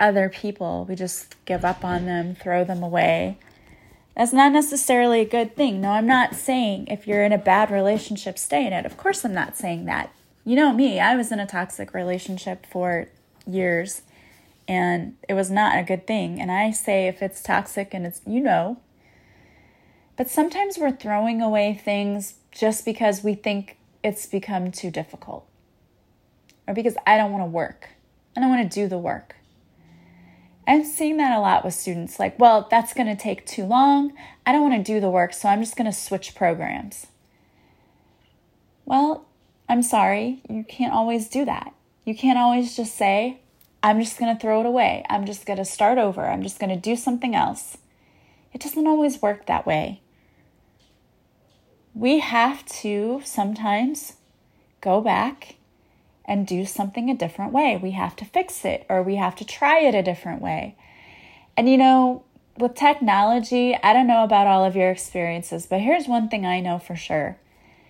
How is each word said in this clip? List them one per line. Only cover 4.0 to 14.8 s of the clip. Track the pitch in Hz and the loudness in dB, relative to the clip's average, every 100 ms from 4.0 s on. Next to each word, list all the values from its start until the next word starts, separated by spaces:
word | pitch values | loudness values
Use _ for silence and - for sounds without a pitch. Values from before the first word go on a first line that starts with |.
| _ - | _ -2
That's | 240 | 2
not | 262 285 | 6 6
necessarily | 294 294 277 - 247 240 226 | 6 2 0 2 4 4 4
a | 214 | 2
good | 240 220 - | 0 -2 0
thing. | 269 190 | 0 0
No, | 196 | 0
I'm | 214 233 | 2 4
not | 254 - - | 4 2 -2
saying | - 254 214 190 - | -2 0 0 -4 -6
if | 208 208 | -8 -2
you're | 208 | 0
in | 208 | 2
a | 202 | 2
bad | 190 196 214 | 4 4 2
relationship, | 202 196 214 - 202 190 - | 2 2 0 -4 -8 -8 -8
stay | - 294 233 | -2 -2 0
in | |
it. | 175 - | -4 -8
Of | - | -4
course | 392 392 | -4 -2
I'm | 226 | -4
not | 180 - - | -4 -4 -6
saying | 185 170 175 | -6 -6 -4
that. | - - _ _ _ | -6 -6 _ _ _
You | 220 262 | 0 2
know | 294 | 4
me, | 233 285 277 | 4 2 2
I | 196 247 | 2 2
was | 233 | -2
in | 208 | -4
a | 196 | -4
toxic | 180 190 - 196 | -6 -6 -10 -10
relationship | 185 180 185 196 185 196 185 - | -6 -4 -6 -6 -8 -8 -10 -10
for | 185 180 170 170 _ _ _ - | -6 -2 -2 -6 _ _ _ -8
years, | 190 180 170 190 - - _ _ _ _ _ - | -4 0 -2 -4 -12 -16 _ _ _ _ _ -6
and | 185 | -2